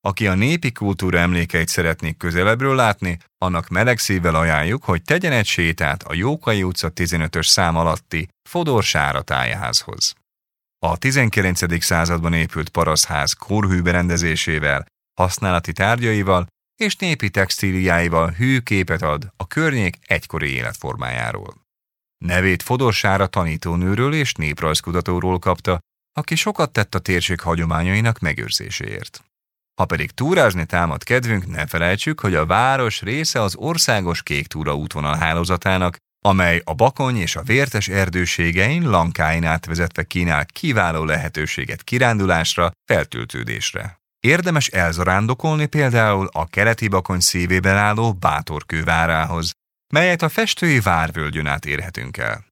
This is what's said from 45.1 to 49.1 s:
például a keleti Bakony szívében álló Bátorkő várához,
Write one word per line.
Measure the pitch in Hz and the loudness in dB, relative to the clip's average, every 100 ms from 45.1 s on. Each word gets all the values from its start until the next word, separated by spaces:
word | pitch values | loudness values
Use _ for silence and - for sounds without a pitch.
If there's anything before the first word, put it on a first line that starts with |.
| 95 113 127 160 156 151 | 2 2 0 0 0 0
például | 151 139 117 110 101 95 | 0 2 4 4 2 0
a | - 78 | -4 -4
keleti | - 107 113 110 | 2 2 2 0
Bakony | 95 87 92 | 0 0 0
szívében | 87 92 87 92 92 98 | 0 0 0 2 4 4
álló | 104 104 113 | 4 2 0
Bátorkő | 95 85 73 - 76 - 80 | 2 0 0 -4 -10 -6 -4
várához, | 82 80 82 | 0 2 2